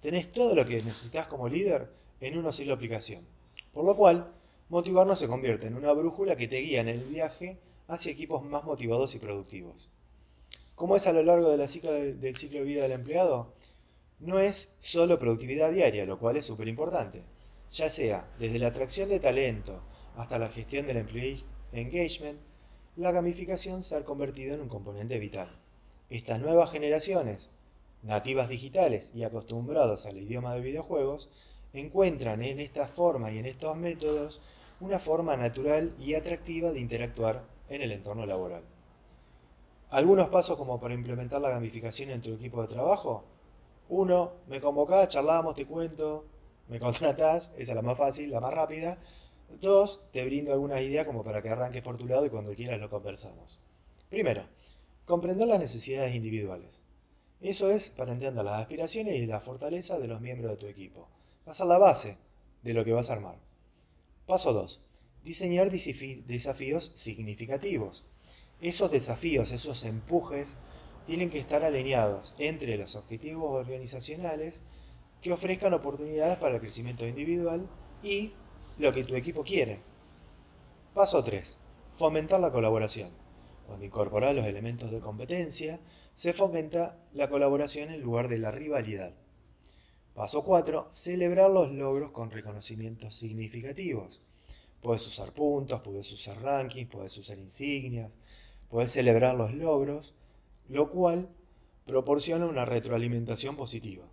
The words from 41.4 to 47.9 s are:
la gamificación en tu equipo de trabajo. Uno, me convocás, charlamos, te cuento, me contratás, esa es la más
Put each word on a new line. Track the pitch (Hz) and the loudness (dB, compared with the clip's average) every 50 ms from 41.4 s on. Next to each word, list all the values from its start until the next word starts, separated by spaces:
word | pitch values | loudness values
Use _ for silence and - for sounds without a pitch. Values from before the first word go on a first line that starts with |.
la | 143 139 | 0 0
gamificación | 123 120 117 110 113 113 110 117 110 - 135 135 | 0 0 -4 -6 -8 -8 -10 -8 -8 -8 -8 -6
en | 131 120 | -8 -8
tu | 113 113 110 | -6 -8 -8
equipo | 107 117 123 117 117 | -8 -10 -8 -6 -6
de | 113 107 | -6 -4
trabajo. | 113 120 131 165 202 196 - 151 117 107 - - - _ _ - - - - _ _ - _ - | -4 -2 2 2 2 2 2 -6 -6 -6 -8 -16 -20 _ _ -20 -20 -20 -20 _ _ -20 _ -4
Uno, | 175 185 190 180 180 180 175 175 - - - | 2 2 4 6 6 6 4 2 -4 -14 -14
me | - 135 135 | -10 -10 -2
convocás, | 139 147 143 143 147 147 180 196 190 185 | 0 0 4 4 4 6 8 6 6 6
charlamos, | - 151 139 156 165 165 160 165 151 | 4 2 4 4 4 4 2 0 -4
te | - 139 | -4 -8
cuento, | - 151 165 165 165 156 151 156 151 151 156 151 - - - - - _ _ _ - | -6 -4 -4 -4 -6 -4 -4 -4 -4 -4 -6 -10 -16 -20 -20 -20 -20 _ _ _ -12
me | 120 113 | -10 -4
contratás, | 120 123 117 - 165 147 139 - 156 156 160 170 170 - - | -2 -2 0 2 2 0 2 4 4 6 6 4 0 -6 -12
esa | - 127 120 123 | -12 -8 -4 -4
es | |
la | 113 | -2
más | 117 120 | 0 0